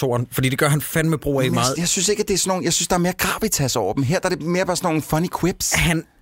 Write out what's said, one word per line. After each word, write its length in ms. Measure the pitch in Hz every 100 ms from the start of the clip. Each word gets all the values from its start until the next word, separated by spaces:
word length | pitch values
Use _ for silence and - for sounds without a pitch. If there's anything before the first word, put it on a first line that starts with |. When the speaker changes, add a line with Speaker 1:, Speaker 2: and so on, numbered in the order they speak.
Speaker 1:
to'eren, 220 | 135 120 123
fordi 180 | - 131
det 100 | -
gør 100 | 151
han 120 | 147
fandme 360 | - 165 160 156
brug 160 | 143 139
af 40 | 127
Speaker 2:
Men 0 |
jeg, 80 |
Speaker 1:
meget. 240 | 120 127 139
Speaker 2:
jeg 100 | 170
synes 200 | 196 180
ikke, 120 | 202
at 60 | 208
det 60 |
er 40 | 180
sådan 120 | 185
nogle, 140 | 180 165
jeg 80 |
synes, 140 | - 170
der 80 | 180
er 40 |
mere 140 | 175
gravitas 600 | - 185 185 214 - 131 123
over 180 | 98
dem. 100 | 135
Her, 160 | 131 180
der 100 | 180
er 60 | 170
det 100 | 160
mere 200 | 180 185
bare 100 | 170
sådan 120 | 180
nogle 140 | 156
funny 260 | - 156 175 -
quips. 340 | 170 190 -
Speaker 1:
Han, 300 | 165 156 160 - _